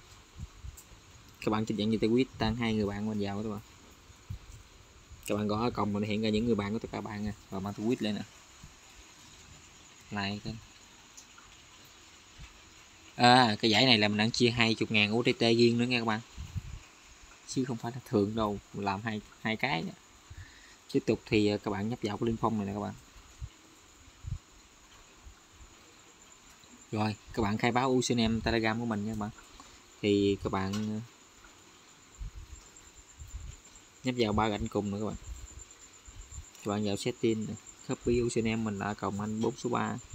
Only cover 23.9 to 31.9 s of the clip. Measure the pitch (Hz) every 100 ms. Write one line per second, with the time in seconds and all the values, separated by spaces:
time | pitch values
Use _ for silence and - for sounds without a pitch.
23.9 | - - - - - - - - - -
24.9 | - - - - - - - - - -
25.9 | - - - - - - - - - -
26.9 | 110 107 101 - - 104 110 123 120 131
27.9 | 127 123 120 113 113 113 113 110 110 120
28.9 | 107 107 110 104 - - - - - -
29.9 | - 104 101 101 98 - 95 95 104 107
30.9 | 107 117 - - - - - - - -